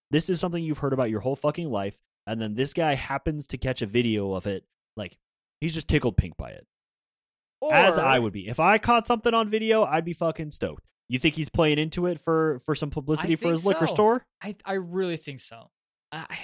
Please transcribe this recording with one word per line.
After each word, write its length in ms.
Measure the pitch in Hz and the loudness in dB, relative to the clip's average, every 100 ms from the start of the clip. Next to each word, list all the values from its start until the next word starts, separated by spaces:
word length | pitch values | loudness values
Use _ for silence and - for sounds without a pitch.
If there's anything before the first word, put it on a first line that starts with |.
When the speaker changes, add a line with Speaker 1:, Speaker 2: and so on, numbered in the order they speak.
| _ | _
Speaker 1:
this 180 | 151 175 | 0 0
is 100 | 170 | -2
something 220 | 180 170 | -2 -2
you've 180 | 160 147 | -4 -4
heard 120 | 139 | -2
about 180 | 131 120 | 0 0
your 120 | 107 | -2
whole 140 | 127 139 | -2 -2
fucking 320 | 147 147 160 | -2 -2 -4
life, 280 | 107 98 - _ _ - | -4 -4 -8 _ _ -8
and 140 | 113 | -6
then 140 | 110 | -4
this 180 | 107 139 | -2 -2
guy 220 | 175 156 | 0 0
happens 520 | 135 - 139 - 151 - | 0 -4 -4 -4 -6 -8
to 100 | 131 | -6
catch 240 | 131 127 | -4 -4
a 40 | |
video 480 | 104 117 120 107 98 | 0 2 2 0 -2
of 140 | 92 101 | -4 -4
it. 180 | 95 - _ _ - | -8 -10 _ _ -12
Like, 200 | 90 - _ _ _ _ | -12 -14 _ _ _ _
he's 120 | 160 | -6
just 140 | 160 - | -4 0
tickled 300 | 151 123 - | 2 2 0
pink 180 | 90 | -2
by 160 | - 64 | -6 -14
it. 140 | 50 - _ _ _ _ _ _ _ _ _ 302 | -16 -20 _ _ _ _ _ _ _ _ _ 2
As 260 | 302 190 160 | 6 6 6
Speaker 2:
Or 40 | |
Speaker 1:
I 180 | 135 131 | 4 4
would 140 | 110 | 2
be. 140 | 101 95 | -4 -6
If 120 | 123 | 2
I 180 | 170 214 | 4 4
caught 260 | - 233 | 4 2
something 280 | 220 240 240 | 2 0 2
on 160 | 226 214 | 2 2
video, 340 | 220 220 220 | 0 2 4
I'd 220 | 151 156 | 4 2
be 80 | 165 | -2
fucking 380 | 165 165 - 151 | -2 -2 -2 -8
stoked. 320 | - 92 73 - _ - | -6 -6 -6 -18 _ -6
You 80 | 127 | 0
think 160 | 160 | 0
he's 140 | 156 147 | 0 -2
playing 300 | - 156 147 | 2 2 2
into 260 | 156 180 | -2 -2
it 140 | 180 160 | -2 -2
for, 380 | - 160 160 127 | 0 2 2 0
for 160 | - | -4
some 160 | 147 151 | -4 -4
publicity 420 | 151 139 156 165 | -4 -2 -2 0
Speaker 2:
I 20 | |
Speaker 1:
for 160 | 160 170 | 0 0
his 100 | 165 | 2
Speaker 2:
think 100 | 190 | 2
Speaker 1:
liquor 140 | 165 165 | 2 2
Speaker 2:
so. 60 | |
Speaker 1:
store? 300 | 202 214 247 - _ | 4 4 2 -4 _
Speaker 2:
I, 120 | 196 202 | -14 -12
I 100 | - | -6
really 440 | 196 175 180 185 165 | -6 -4 -2 -2 -4
think 220 | 147 131 | -8 -14
so. 280 | - 117 113 _ _ _ _ | -16 -20 -20 _ _ _ _
I, 140 | 156 - | -14 -12
I 80 | - | -14